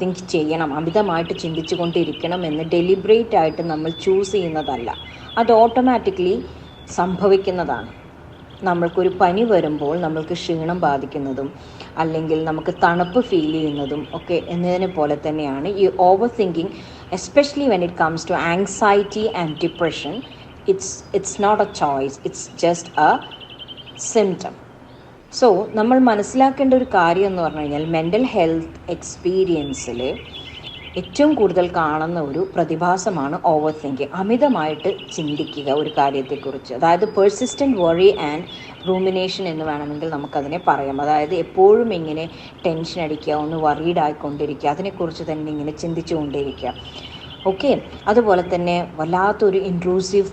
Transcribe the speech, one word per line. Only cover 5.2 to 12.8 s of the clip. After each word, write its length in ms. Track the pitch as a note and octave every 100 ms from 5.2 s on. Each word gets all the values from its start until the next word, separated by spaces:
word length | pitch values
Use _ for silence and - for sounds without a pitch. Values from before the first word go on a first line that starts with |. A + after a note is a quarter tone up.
| - -
അത് 140 | A#3
ഓട്ടോമാറ്റിക്കലി 840 | A3+ A#3 A#3+ B3+ A#3+ G3 F#3 F3 A3+ - - - - - -
സംഭവിക്കുന്നതാണ്. 920 | F3+ F3+ G3+ F#3+ G3 F3+ D#3 B2 - - - - - - - -
നമ്മൾക്കൊരു 480 | F#3+ F3 E3+ E3+ F#3 F3+
പനി 220 | F3+ F#3
വരുമ്പോൾ 500 | A#3 G3 D#3 D3+ C#3+ E3+
നമ്മൾക്ക് 340 | E3 D#3 D#3 F3
ക്ഷീണം 380 | - E3 D#3+ F3+
ബാധിക്കുന്നതും 680 | D#3+ C#3 C#3 D3+ C#3 C3 C#3 - - - - -
അല്ലെങ്കിൽ 420 | D#3+ D#3+ D#3+ D#3
നമുക്ക് 280 | D#3+ D#3 D#3 F3